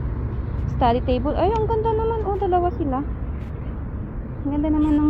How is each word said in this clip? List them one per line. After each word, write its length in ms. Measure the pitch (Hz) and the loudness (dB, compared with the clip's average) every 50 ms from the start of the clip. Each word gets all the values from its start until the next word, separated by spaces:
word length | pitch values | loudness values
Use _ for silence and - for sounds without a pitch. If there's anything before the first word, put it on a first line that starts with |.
| - - - - - - - - - - - - - - - | -2 -2 -4 -2 -4 -4 -4 -4 -4 -4 -4 -2 -2 -2 0
Study 240 | - 269 240 233 254 240 269 | 2 4 4 4 2 2 0
table. 320 | 254 247 233 294 - - | 0 0 0 0 0 2
Ay, 80 | 320 381 | 2 2
ang 160 | 453 453 427 | 2 2 2
ganda 320 | 415 453 440 440 453 440 | 2 2 2 2 2 0
naman. 320 | 440 453 453 453 453 403 370 | 2 0 0 0 0 -2 -2
Oh, 80 | 403 | -2
dalawa 320 | 381 403 370 359 359 349 349 349 | 0 0 2 2 2 2 2 0
sila. 240 | - 320 277 247 262 294 - - - - - - - - - - - - - - - - - - - - - - - - - - - - | -2 -2 -2 -2 -2 -2 -4 -4 -4 -4 -6 -6 -6 -6 -8 -8 -8 -8 -8 -6 -6 -6 -6 -6 -6 -8 -6 -8 -8 -8 -8 -8 -6 -4
Ang 80 | 285 | -2
ganda 160 | 285 294 294 311 | 0 0 2 2
naman 320 | 311 302 302 302 302 294 | 4 4 4 4 4 4
ng, 100 | 294 302 | 4 4